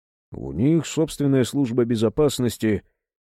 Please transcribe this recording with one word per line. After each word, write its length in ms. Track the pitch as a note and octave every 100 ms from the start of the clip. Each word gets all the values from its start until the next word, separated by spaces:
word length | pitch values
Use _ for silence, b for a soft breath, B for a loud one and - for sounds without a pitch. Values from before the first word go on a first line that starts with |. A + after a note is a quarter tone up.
| _ _ _
«У 200 | - C2
них 340 | D2+ C#3 E3 C3
собственная 580 | D3+ D#3 - C#3+ C3+
служба 420 | A#2 C#3+ B2 A2+ A#2+
безопасности». 960 | A2+ A2 D3+ D3 - B2 - A2 G2 - _ _ _